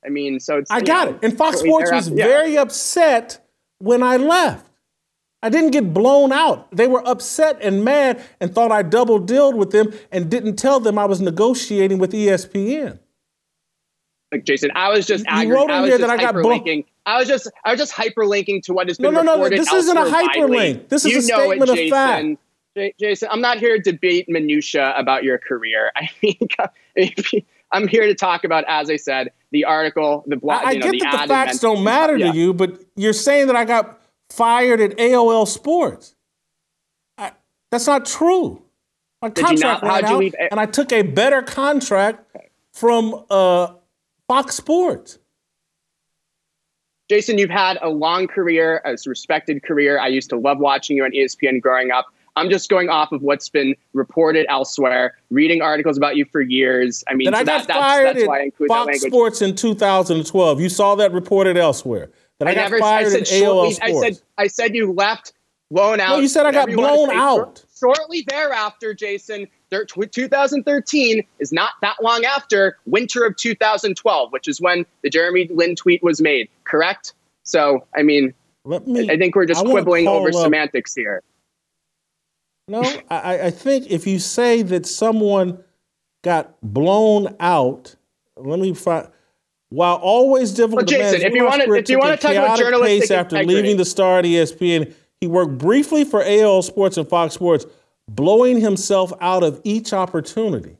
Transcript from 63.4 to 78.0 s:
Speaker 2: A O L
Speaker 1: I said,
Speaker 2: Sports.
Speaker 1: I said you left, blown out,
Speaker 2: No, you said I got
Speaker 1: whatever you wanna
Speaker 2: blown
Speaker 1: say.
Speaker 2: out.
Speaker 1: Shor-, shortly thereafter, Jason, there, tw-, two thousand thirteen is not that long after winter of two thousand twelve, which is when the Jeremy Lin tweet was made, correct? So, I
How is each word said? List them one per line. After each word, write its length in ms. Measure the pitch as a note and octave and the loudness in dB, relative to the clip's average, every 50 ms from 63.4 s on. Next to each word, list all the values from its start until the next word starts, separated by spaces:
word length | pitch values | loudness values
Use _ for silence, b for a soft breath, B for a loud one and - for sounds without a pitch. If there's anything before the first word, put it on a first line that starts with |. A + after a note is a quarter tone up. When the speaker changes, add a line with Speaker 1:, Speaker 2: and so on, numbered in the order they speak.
| G3+ | 2
Speaker 2:
A 40 | G3+ | 4
O 100 | G3 F#3 | 4 4
L 60 | F3 | 2
Speaker 1:
I 40 | E3+ | 2
said, 440 | - - A3 A3+ F3 C#3+ B2+ A#2 F#3+ | 0 -2 -4 -2 0 0 0 -2 -4
Speaker 2:
Sports. 60 | - _ _ _ | -6 _ _ _
Speaker 1:
I 100 | - G3+ | -4 -4
said 280 | G3+ - - A#3 A3+ G#3 | -4 -2 -2 -4 -2 -2
you 160 | A#3 A3 F#3+ | -2 -2 -2
left, 400 | F#3 F3+ G3 G#3 A3 - - - _ _ _ _ _ _ _ _ | 0 0 -2 -2 -2 -6 -10 -20 _ _ _ _ _ _ _ _
blown 300 | D3+ F3+ G3+ G#3 A3 G#3 | 0 2 2 2 2 0
out, 160 | F#3+ F#3+ C#4 | 0 0 2
Speaker 2:
No, 20 | D4+ | 2
you 80 | C#4 | 2
said 180 | C4+ C4 D#4+ D4 | 2 2 2 2
I 60 | D4 | 2
got 160 | C#4 C#4+ C#4 | 2 2 0
Speaker 1:
whatever 40 | A3+ | 2
you 60 | F#3+ | 0
wanna 180 | G#3 B3 C#4+ D4 | 0 2 4 4
Speaker 2:
blown 120 | D4 D4+ C4+ | 4 2 2
Speaker 1:
say. 60 | - | 2
Speaker 2:
out. 500 | A3+ C4 C#4 B3+ G3 A#3+ - - - _ _ _ - | 2 2 2 2 2 0 -4 -12 -20 _ _ _ -2
Speaker 1:
Shor-, 160 | C4 B3 C4+ | 2 2 2
shortly 300 | D4+ D#4 D#4 E4 E4+ B3+ | 2 0 -6 -8 -8 -6
thereafter, 640 | A#3 C4+ D4 D#4 D4 C4 A3+ G#3+ G#3 - _ A#3 A3 G#3+ | -6 -6 -4 -4 -4 -2 -4 -4 -6 -8 _ -10 -10 -10
Jason, 540 | F#3+ G#3+ G#3 G3+ G3+ - - G#3+ G#3 G3+ - _ _ _ _ | -8 -8 -8 -8 -10 -10 -12 -12 -12 -12 -16 _ _ _ _
there, 140 | F#3 G3 G#3+ | -8 -8 -8
tw-, 260 | - - F3+ G#3+ G#3+ | -8 -6 -8 -8 -6
two 160 | - A#3+ B3+ | -6 -8 -4
thousand 360 | C4 - C#4 C#4 C#4 C#4+ C#4 A3+ | -2 0 2 2 2 0 -2 0
thirteen 600 | D4 C#4+ C#4+ - - - D4 C4 A#3 A3 A3 G#3 _ _ _ | 0 0 0 -2 -2 0 0 2 2 0 0 -2 _ _ _
is 120 | D3 C#3 | -8 -4
not 200 | D#3 E3 G3 A3+ - - | -2 -2 -2 -4 -4 -4
that 220 | - G3+ A3 - A3+ | -6 -6 -4 -2 0
long 200 | A3+ A#3 A#3 A#3 | 0 0 0 0
after 540 | B3+ C#4 C#4+ C#4 _ A3 G3+ G3 F#3+ F#3 _ _ | -2 -2 -4 -2 _ 0 2 2 0 0 _ _
winter 400 | A2+ C#3+ G#3+ B3 B3 - A#3+ A#3 | -2 -2 -2 -2 -2 -2 -2 -2
of 100 | A3 F#3 | -2 -2
two 200 | - - A#3 A3 | -4 -6 -6 -2
thousand 420 | _ A3 G#3+ G#3+ G3 - G#3 F#3 | _ 0 0 0 0 -2 -4 -6
twelve, 340 | - - A3+ F#3+ D3+ B2+ A2+ | -2 0 0 0 0 -2 -2
which 160 | - C3 - | -6 -8 -6
is 140 | - C#3 - | -6 -8 -2
when 240 | E3+ F3+ F3 F3 E3+ _ _ _ | 0 0 0 0 -4 _ _ _
the 80 | - C#3+ | -6 -2
Jeremy 380 | C3+ D#3+ E3+ F3 F3+ F#3 F3+ E3 | 0 0 0 2 0 0 -2 0
Lin 260 | F3 D#3+ E3+ F3 F3 | 0 0 0 0 -2
tweet 280 | - - F3+ F3 F3 - | -2 2 2 2 2 2
was 180 | E3+ D#3+ D3 | 0 0 2
made, 280 | D#3+ D#3 D3 B2+ A2+ - _ _ _ | 2 2 2 0 -2 -6 _ _ _
correct? 480 | - - D3+ D#3+ F3+ G3+ - _ - _ _ _ _ _ _ | -4 -2 0 0 0 -4 -6 _ -20 _ _ _ _ _ _
So, 420 | _ - - E3 D3 D3 C#3 C3 - _ - | _ -2 0 0 2 2 0 -2 -4 _ -4
I 80 | D3 | 0